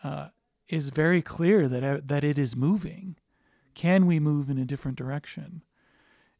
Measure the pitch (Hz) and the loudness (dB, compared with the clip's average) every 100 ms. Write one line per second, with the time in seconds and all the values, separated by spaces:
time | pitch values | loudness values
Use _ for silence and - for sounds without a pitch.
0 | 143 143 151 - _ _ - 160 139 131 | -8 -8 -10 -16 _ _ -6 -4 -2 0
1 | 156 180 - - 170 214 143 123 135 139 | 2 2 0 0 4 4 4 0 -2 -2
2 | 143 143 147 143 131 117 139 202 - - | -2 0 2 0 0 0 0 0 -2 -10
3 | 190 165 _ _ _ _ _ - 170 190 | -14 -16 _ _ _ _ _ -4 2 4
4 | 180 160 151 147 139 135 127 139 135 127 | 6 4 2 0 0 -2 -2 -6 -8 -8
5 | 127 143 - - 143 175 - _ _ _ | -6 -8 -10 -14 -14 -16 -18 _ _ _
6 | _ _ _ _ | _ _ _ _